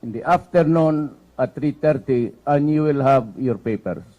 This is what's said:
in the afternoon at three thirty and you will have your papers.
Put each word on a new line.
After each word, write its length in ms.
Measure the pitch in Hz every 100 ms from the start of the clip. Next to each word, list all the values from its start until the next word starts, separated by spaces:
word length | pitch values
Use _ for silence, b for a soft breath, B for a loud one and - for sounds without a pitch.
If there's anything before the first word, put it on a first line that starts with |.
in 100 | 120
the 140 | 113 135
afternoon 880 | 175 - 180 156 165 160 156 147 - _ -
at 160 | 131
three 180 | - 147
thirty 600 | 143 151 143 98 127 117 - -
and 240 | 147 147
you 140 | 151
will 180 | 151 143
have 280 | 135 135 113 95
your 200 | 127 107
papers. 440 | - 104 95 82 -